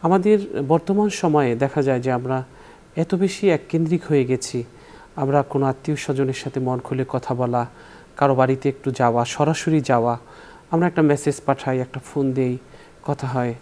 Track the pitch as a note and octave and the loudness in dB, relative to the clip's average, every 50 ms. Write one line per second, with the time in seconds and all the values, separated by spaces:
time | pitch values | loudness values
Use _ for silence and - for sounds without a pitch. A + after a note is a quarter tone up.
0 | - E3 F3+ F#3+ F3+ G#3 G#3+ G#3 G3 - - - C#3+ C3 D#3+ E3 E3 - G3 G3+ | 2 4 2 4 4 4 4 4 2 -4 -6 -6 0 2 2 0 2 0 0 2
1 | G#3 G#3 G3 - - E3+ D3+ D3+ C#3+ B2 A#2 A#2 C3+ C#3 - D#3 C#3 C3+ C3 B2 | 2 0 -2 0 0 2 4 4 4 2 2 0 0 0 0 0 0 2 0 0
2 | A#2+ C3+ B2+ B2 B2 B2+ C3 C3 B2+ - - - - - - - - - - - | 0 0 -2 -2 -2 -2 -4 -4 -4 -8 -16 -20 -20 -20 -20 -20 -20 -12 -4 -4
3 | E3 E3+ - F3 F#3+ F#3+ F#3 - - G3 E3+ - - - - E3 E3 D#3 E3+ F3 | -2 -2 0 0 0 0 -2 0 2 2 2 2 -2 -2 -2 0 0 2 0 -2
4 | - - D#3 C#3+ C3 A#2+ C3 B2 - - - B2+ A#2 - - - - - - - | 0 2 2 2 2 2 0 -2 -2 -6 -6 -6 -8 -8 -14 -20 -20 -20 -20 -20
5 | - - - - C#3+ C3+ C#3 C#3+ C3+ - - C#3 C#3 C3+ C3 - - - D3+ C#3 | -20 -18 -8 -4 -2 2 2 2 2 2 -2 0 0 0 -2 -2 -4 -6 -6 -4
6 | - - C#3 C3 C#3 C3 C3 - - C#3 - C3+ C3 B2+ B2+ B2+ - - C#3 C3 | -4 -4 -2 0 0 -2 -2 -6 -8 -8 -6 -4 -2 -2 -2 -4 -4 -6 -4 -4
7 | C3 C3 - B2+ - - B2+ A#2+ B2+ A#2+ A#2+ B2 A#2+ A#2+ - - - - - - | -4 -4 -4 -6 -4 -4 -4 -2 -2 0 0 -2 -2 -4 -10 -20 -20 -20 -20 -20
8 | - - - - C#3+ C#3+ C3+ B2+ C3 C3 C3+ C3+ - C#3 C3+ - - C#3 B2 - | -20 -20 -2 0 2 2 4 4 4 2 2 0 0 -4 -4 -2 -4 -6 0 2
9 | C3 A#2+ A#2 A#2+ A#2+ - - - D3 D3 D#3+ - - E3+ D#3+ D#3 C3 - C3+ A#2+ | 2 2 4 2 0 -2 0 0 0 0 0 -2 0 0 0 0 2 2 0 2
10 | A2+ A#2+ A#2+ - - - - - - - - - - - - E3 F3 F3 E3+ - | 2 0 -2 -4 -8 -18 -20 -20 -20 -20 -20 -20 -10 -4 0 0 0 2 2 2
11 | D#3 D3+ C#3+ C#3+ - D3+ C#3 - - - C3+ C3 - C3+ C3 B2+ B2+ B2+ - C3 | 4 4 4 2 0 -2 -4 -2 -2 -2 -2 -2 -2 -4 -2 -2 -4 -6 -8 -14
12 | - - - D3 C#3 C3+ C3 C3+ C3 B2 B2 B2+ - - - - - - - - | -14 -8 -4 -2 -2 0 0 0 -2 -2 -2 -6 -10 -16 -20 -20 -20 -20 -20 -14
13 | - - C#3+ - - C3 B2 C3 B2 B2 A#2 A#2+ | -6 -6 -6 -4 -4 -4 -2 -2 -2 -2 -4 -8